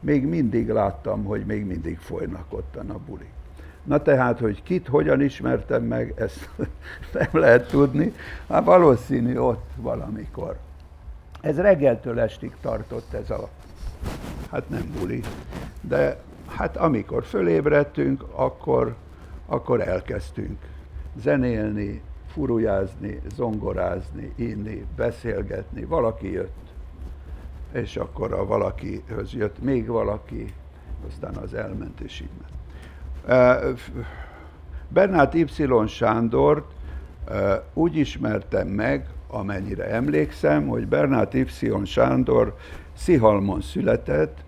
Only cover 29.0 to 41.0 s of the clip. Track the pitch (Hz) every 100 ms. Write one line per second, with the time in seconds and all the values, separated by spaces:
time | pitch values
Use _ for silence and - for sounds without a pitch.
29 | - 107 101 127 107 - 120 135 113 113
30 | 107 107 - 113 110 - - - - -
31 | - - 92 - - 113 107 104 - -
32 | 101 - - - - - - - - -
33 | - - - 127 123 127 135 127 - 131
34 | 117 - - - - - - - - -
35 | 196 185 139 165 156 - 147 123 104 -
36 | 113 113 117 123 143 151 160 - - -
37 | - - - 104 98 98 - - 170 156
38 | 139 - 120 107 - 104 92 98 113 139
39 | - - - 117 98 98 95 - 92 107
40 | 135 151 151 - 151 151 143 117 117 147